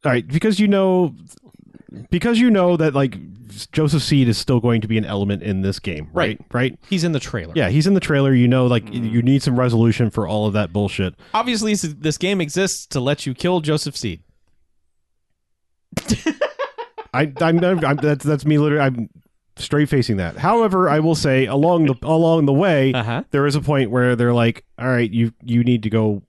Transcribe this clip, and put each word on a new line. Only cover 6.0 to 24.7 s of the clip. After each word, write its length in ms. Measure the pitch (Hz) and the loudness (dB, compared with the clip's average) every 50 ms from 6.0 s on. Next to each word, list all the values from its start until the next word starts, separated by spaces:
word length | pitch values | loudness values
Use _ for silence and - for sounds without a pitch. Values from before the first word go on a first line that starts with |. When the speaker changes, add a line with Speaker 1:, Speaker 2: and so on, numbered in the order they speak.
| 76 76 76 | -12 -8 -4
Speaker 1:
right? 240 | 175 160 - 107 - | -2 -2 -2 -4 -8
Speaker 2:
Right. 320 | - _ - 120 127 131 | -12 _ -4 -2 -2 -2
Speaker 1:
Right? 60 | - - _ - | -4 -8 _ -6
Speaker 2:
He's 160 | 202 180 160 | -4 -2 -2
in 80 | 175 | -2
the 80 | 160 135 | -2 -4
trailer. 320 | - - - 113 85 82 - | -6 -6 -8 -8 -10 -6 -2
Speaker 1:
Yeah, 140 | 160 135 90 | -2 0 2
he's 180 | 107 151 151 | 2 2 2
in 60 | 190 202 | 2 2
the 60 | 185 | 0
trailer. 340 | - - 156 139 139 139 135 | 0 0 0 2 4 4 4
You 140 | 123 123 120 | 4 4 4
know, 180 | 127 131 127 | 4 2 2
like, 200 | 123 123 113 95 | 2 2 0 -2
Speaker 3:
Mm. 240 | 113 - 120 117 110 | -4 -8 -6 -6 -2
Speaker 1:
you 80 | 107 120 | -2 0
need 200 | 117 127 139 139 | 2 2 2 2
some 160 | - 147 123 123 | 0 0 0 0
resolution 500 | 127 127 117 113 117 117 107 - 123 107 | 0 2 2 2 2 2 2 2 -2 -2
for 160 | - - 104 | -2 -4 -6
all 200 | 82 104 107 107 | -4 -2 -2 -2
of 80 | 107 98 | 0 0
that 180 | 107 101 82 | -2 -4 -2
bullshit. 420 | 85 104 104 98 - - 98 90 - _ - - - | -2 -2 -2 -2 -2 -4 -4 -6 -6 _ -16 -4 -4
Speaker 2:
Obviously, 380 | 214 226 247 240 214 220 214 | -2 -2 -2 -2 -2 -2 -2
s-, 100 | 208 196 - 160 147 139 | -2 -2 -4 -8 -8 -4
this 180 | 147 156 147 - | -4 -4 -4 -2
game 220 | - 185 202 190 | -4 -2 -2 -2
exists 460 | 170 147 - 180 196 185 - - - | -4 -4 -2 -2 -2 -2 -4 -8 -10
to 140 | _ - 143 | _ -6 -4
let 260 | 123 135 147 - - | -2 -2 -2 -2 -4
you 80 | 143 127 | -8 -8
kill 260 | - - 175 180 180 | -4 -2 -2 0 0
Joseph 360 | 151 147 151 151 - 147 135 | 0 0 -2 -2 -2 -6 -8
Seed. 260 | - - 107 85 82 _ _ _ _ _ _ _ _ _ _ _ _ _ _ _ _ _ _ _ _ _ _ _ _ _ _ _ _ _ _ _ _ _ _ - | -6 -8 -8 -8 -8 _ _ _ _ _ _ _ _ _ _ _ _ _ _ _ _ _ _ _ _ _ _ _ _ _ _ _ _ _ _ _ _ _ _ -12
<laughs> 80 | - - - 214 - - 330 302 - - 587 - - 554 - - - 466 480 _ - - _ | -10 -4 -4 -4 -2 -2 -4 -4 -2 -6 -6 -6 -8 -10 -10 -8 -14 -14 -14 _ -18 -16 _
Speaker 1:
I, 200 | - 127 151 151 135 - | -4 -2 -2 -2 -2 -2
I'm, 220 | 170 165 165 170 175 | 0 2 2 2 2
I'm, 320 | 180 190 170 156 131 143 | 2 0 0 0 -2 -2
that's, 280 | 147 - 151 147 135 - | 0 0 0 0 0 0
that's 200 | 143 151 139 - | -2 -2 0 0
me 140 | 151 156 147 | 0 2 2
literally, 240 | 147 151 147 151 139 | 2 2 2 2 0
I'm 240 | 135 127 120 110 - _ - _ _ _ _ _ _ _ | 0 0 -4 -8 -10 _ -20 _ _ _ _ _ _ _
straight 320 | - - - - 147 151 135 | -16 -8 -2 0 0 0 2
facing 280 | 151 135 123 - 110 | 2 0 0 0 -2
that. 200 | 98 90 82 - | -2 -2 -6 -6
However, 520 | - - 175 220 233 226 208 185 185 180 156 | -4 -2 0 2 2 2 2 2 2 2 2
I 100 | 143 156 | 2 2
will 160 | 156 165 165 | 2 0 0
say 320 | 151 160 151 131 131 131 | 0 0 0 2 2 2
along 400 | 104 123 139 147 170 180 170 160 | 0 0 0 2 2 2 2 2
the, 80 | 143 131 - | 0 0 -2
along 440 | - 139 160 160 170 165 165 165 151 | -2 0 0 2 4 4 4 2 2
the 60 | 139 | 2
way, 400 | 139 139 190 196 165 143 131 131 | 2 2 2 2 2 2 2 2
Speaker 2:
Uh-huh. 300 | 123 127 110 113 117 139 - _ | 0 0 -2 -2 -4 -6 -6 _
Speaker 1:
there 160 | - 143 139 | -2 0 0
is 80 | 147 135 | 0 0
a 60 | 151 | -2
point 300 | - 139 151 139 131 101 | -2 0 0 0 0 0
where 240 | 117 127 123 123 123 | 0 0 2 2 2
they're 180 | 117 120 120 120 | 2 2 2 2
like, 300 | 120 117 117 117 - - _ | 2 2 0 0 -2 -14 _